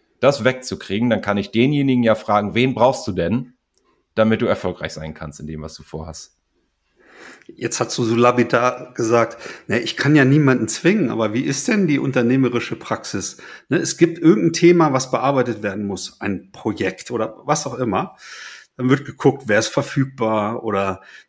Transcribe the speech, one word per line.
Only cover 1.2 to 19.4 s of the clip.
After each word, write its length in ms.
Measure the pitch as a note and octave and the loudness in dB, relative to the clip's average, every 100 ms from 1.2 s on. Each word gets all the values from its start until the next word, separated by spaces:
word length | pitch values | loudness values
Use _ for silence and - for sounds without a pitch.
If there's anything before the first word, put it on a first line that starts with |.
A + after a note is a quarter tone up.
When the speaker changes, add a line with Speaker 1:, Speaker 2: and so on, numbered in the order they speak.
Speaker 1:
kann 160 | G2 G2+ | 0 -2
ich 140 | G2 | 0
denjenigen 520 | A2 C3+ D3 C#3 B2 | 2 2 2 2 2
ja 120 | A#2 G#2+ | 2 0
fragen, 400 | - G#2 G2+ A2 | 2 0 0 0
"Wen 180 | C3 | 0
brauchst 320 | G#2+ B2 C3 - | 2 2 2 -4
du 40 | |
denn, 400 | F2+ E2+ A#2+ - _ _ _ _ _ _ - | -4 -2 -2 -4 _ _ _ _ _ _ 0
damit 260 | A2 A2 | 2 2
du 60 | A2+ | 0
erfolgreich 460 | F2+ F#2 E2+ D#2+ | -2 -4 -6 -10
sein 200 | D#2+ D#2 | -10 -12
kannst 260 | D#2 D#2 - | -12 -14 -14
in 60 | D2+ | -12
dem, 160 | D#2 | -12
was 140 | D2+ - | -14 -16
du 80 | |
vorhast?" 480 | - D#2+ D#2+ E2 - _ _ _ _ _ _ _ _ - - - - | -16 -14 -12 -14 -20 _ _ _ _ _ _ _ _ -20 -20 -20 -20
Speaker 2:
Jetzt 320 | - A2+ - | -10 -8 -4
hast 160 | A#2+ - | -4 -2
du 60 | |
so 120 | A2+ A2+ | 0 4
lapidar 800 | A#2+ A#2+ A#2 A#2+ B2 - - - | 4 4 2 2 2 -2 -10 -6
gesagt, 420 | A2+ A#2 A2 - - - - | 2 2 2 -4 -16 -16 -4
"Ne, 120 | A2+ | -4
ich 180 | - - | -4 -2
kann 180 | C#3 D3+ | 4 6
ja 100 | C3 | 6
niemanden 420 | D3+ C#3 B2+ A2 | 6 4 2 0
zwingen", 440 | - E3 G#3+ B2+ | 0 0 2 0
aber 220 | A2 G#2+ | 0 -2
wie 80 | A#2 | -2
ist 260 | C#3+ C3+ - | -4 -4 0
denn 180 | G#3+ F3 | 0 2
die 140 | C#3 | 0
unternehmerische 760 | C#3 C3 A#2+ C3 B2+ A#2+ - - | 0 0 2 2 2 0 -4 -10
Praxis? 640 | - G#2 - G2+ F2 - - - _ | -6 -6 -6 -8 -8 -12 -20 -20 _
Ne, 80 | C3+ | -2
es 200 | - - | -2 2
gibt 200 | E3 E3 | 2 4
irgendein 360 | D#3 G#3+ E3+ | 4 4 2
Thema, 400 | E3 E3+ F3 D3+ | 4 6 6 4
was 180 | C3 - | 2 0
bearbeitet 500 | A#2 C3 C#3 A#2+ G#2+ | 0 0 0 0 -2
werden 240 | G#2 G2+ G2+ | -6 -4 -6
muss, 340 | F#2 - - | -6 -10 -8
ein 300 | G2+ F#2 - | -6 -6 -8
Projekt 600 | - A2+ F#2+ F#2 - - | -8 -6 -4 -4 -6 -8
oder 240 | A#2+ A2 - | -6 -6 -6
was 240 | C#3 D#3+ C3+ | -4 -4 -4
auch 80 | B2 | -4
immer. 400 | A#2 A2 F#3 - - - - - - - | -2 -2 -4 -10 -20 -18 -18 -20 -20 -4
Dann 120 | B2 | 2
wird 160 | C3+ - | 2 0
geguckt, 380 | - C#3 C3+ | 0 2 2